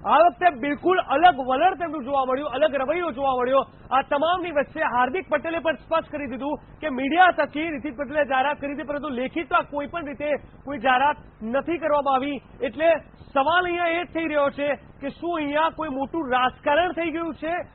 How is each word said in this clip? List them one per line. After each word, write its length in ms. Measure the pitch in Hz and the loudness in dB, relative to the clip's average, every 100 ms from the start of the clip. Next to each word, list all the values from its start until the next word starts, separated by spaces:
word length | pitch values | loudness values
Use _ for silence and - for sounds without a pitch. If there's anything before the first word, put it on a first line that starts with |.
| 190 | 4
આ 120 | 254 | 6
વખતે 420 | 339 - 359 277 | 6 6 0 2
બિલકુલ 400 | 285 285 330 370 | -4 0 2 2
અલગ 360 | - 269 349 269 | 2 6 6 4
વલણ 380 | 247 262 349 285 | 0 2 2 2
તેમનું 280 | 339 302 | -6 -6
જોવા 220 | 240 277 254 | -2 -2 0
મળ્યું, 240 | 262 294 | -2 -2
અલગ 260 | 247 302 269 | 0 0 0
રવૈયો 360 | 262 330 349 | -2 0 -2
જોવા 240 | 247 277 262 | -2 -2 0
મળ્યો. 240 | 247 269 240 - - | 2 2 0 -10 -2
આ 100 | 254 | 0
તમામની 500 | 277 285 311 359 349 | 0 0 2 0 0
વચ્ચે 300 | 294 262 302 | -2 -2 -2
હાર્દિક 480 | 302 233 254 277 - | -2 2 0 0 -2
પટેલે 300 | 302 330 330 | -2 -2 -2
પણ 140 | 320 | -2
સ્પષ્ટ 380 | 311 - 320 - | -4 -2 -2 -2
કરી 160 | 302 285 | -8 -8
દીધું 300 | 240 277 294 - - | -6 -4 -6 -8 -8
કે 80 | 311 | -4
મીડિયા 420 | 254 269 320 359 339 | -2 0 6 6 6
થકી 320 | 294 285 330 | -2 -2 -4
નીતિન 260 | 294 294 233 | -4 -8 -6
પટેલે 300 | 277 302 285 | -4 -2 0
જાહેરાત 340 | 262 269 285 | 2 0 -2
કરી 140 | 277 | -6
હતી, 100 | 277 | -6
પરંતુ 260 | 277 285 302 | -6 -6 -6
લેખિતમાં 540 | 240 254 311 339 349 | -4 -4 -4 0 -2
કોઈ 240 | 302 285 285 | 0 -6 -6
પણ 180 | 339 294 | -8 -8
રીતે 300 | 277 294 285 - - - | -6 -4 -4 -6 -18 -10
કોઈ 120 | 285 | -4
જાહેરાત 680 | 233 254 277 294 - - | 2 4 2 0 -8 -14
નથી 340 | 220 254 269 330 | -4 -4 -2 -4
કરવામાં 380 | 302 294 277 269 | 0 0 2 0
આવી. 260 | 277 277 - - | 0 -6 -10 -8
એટલે 320 | 269 240 330 320 - - - | -8 0 2 2 -2 -20 -4
સવાલ 320 | 277 277 339 359 | 0 2 2 2
અહીંયા 200 | 349 349 | 0 0
એ 180 | 330 | -2
જ 40 | 349 | -2
થઈ 140 | 320 330 | -4 -2
રહ્યો 220 | 302 285 | 0 0
છે 260 | 277 285 277 - - | 0 -2 -4 -8 -12
કે 80 | 277 | -12
શું 280 | 262 330 339 | -8 -6 -4
અહીંયા 320 | 285 294 320 | -2 0 0
કોઈ 200 | - 311 | -2 -6
મોટું 420 | 269 269 330 277 | -4 -4 -4 -2
રાજકારણ 600 | 247 254 247 294 294 359 | 0 0 -2 0 2 2
થઈ 200 | 320 339 | -2 -4
ગયું 220 | 311 330 | -4 -6
છે? 220 | 240 311 349 294 | -6 -6 -6 -8